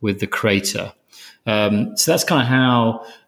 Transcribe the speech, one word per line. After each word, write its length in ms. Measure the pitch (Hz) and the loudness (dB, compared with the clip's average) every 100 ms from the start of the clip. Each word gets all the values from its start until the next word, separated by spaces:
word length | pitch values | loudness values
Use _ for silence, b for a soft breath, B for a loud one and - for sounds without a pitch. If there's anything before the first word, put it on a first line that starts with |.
with 200 | 110 98 | -4 -4
the 80 | 101 | -4
creator. 640 | - 113 101 - 101 95 - _ B B B - | -2 0 0 0 -6 -8 -12 _ B B B -2
Um, 500 | 107 104 104 110 - | 0 2 0 -2 -2
so 160 | - | 0
that's 120 | 170 | 0
kinda 200 | - 156 | 2 0
how, 600 | 120 131 127 123 113 113 B B | 2 2 4 4 2 -2 B B